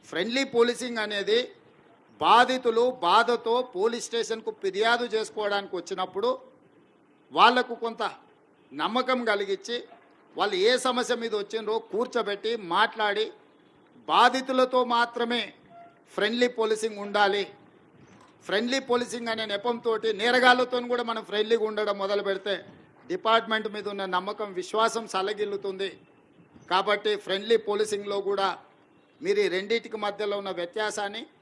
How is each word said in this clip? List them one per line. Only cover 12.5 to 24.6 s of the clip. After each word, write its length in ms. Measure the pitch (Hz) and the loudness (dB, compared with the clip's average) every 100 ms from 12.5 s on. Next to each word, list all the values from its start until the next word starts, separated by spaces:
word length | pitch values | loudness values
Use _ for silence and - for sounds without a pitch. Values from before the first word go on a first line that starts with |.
| 233 180 | -4 -2
మాట్లాడి 500 | 180 220 220 208 202 220 - _ _ _ _ _ - - | 2 2 2 0 0 -4 -8 _ _ _ _ _ -16 2
బాధితులతో 720 | 170 240 262 262 254 254 254 247 233 | 6 6 4 0 2 4 2 2 2
మాత్రమే 460 | 240 240 233 240 196 - _ - - _ _ | 0 -2 -2 -2 -4 -12 _ -20 -20 _ _
ఫ్రెండ్లీ 340 | - 208 240 247 233 | -2 0 2 0 0
పోలీసింగ్ 400 | 220 214 220 202 | 0 0 -2 -6
ఉండాలి. 380 | 202 208 202 202 196 - - _ _ - - - - _ - | -4 2 2 2 -4 -10 -20 _ _ -20 -20 -20 -20 _ -2
ఫ్రెండ్లీ 320 | 190 240 262 262 | -2 0 -2 0
పోలీసింగ్ 400 | 240 240 233 233 | -2 -2 -6 -6
అనే 120 | 220 220 | -4 -4
నెపంతోటి 560 | 202 240 233 233 220 220 196 | -4 -2 -2 -2 0 0 0
నేరగాళ్ళతో 580 | 233 247 247 247 247 247 240 | 2 6 6 6 2 -2 -2
కూడా 120 | 240 233 | -4 -2
మనం 120 | 220 202 | -6 -4
ఫ్రెండ్లీగా 340 | 208 214 233 214 | -2 2 2 0
ఉండడం 260 | 214 214 202 | -2 -2 -2
మొదలు 200 | 196 202 196 | -2 -2 -2
పెడితే 260 | 190 208 185 - - - - - | -4 -4 -6 -8 -20 -20 -20 -8
డిపార్ట్‌మెంట్ 580 | 180 220 226 220 220 214 | -2 2 2 2 -4 -4
మీద 120 | 208 202 | -8 -8
ఉన్న 120 | 202 190 180 | -6 -2 -2
నమ్మకం, 320 | 196 208 208 180 | -4 -6 -8 -8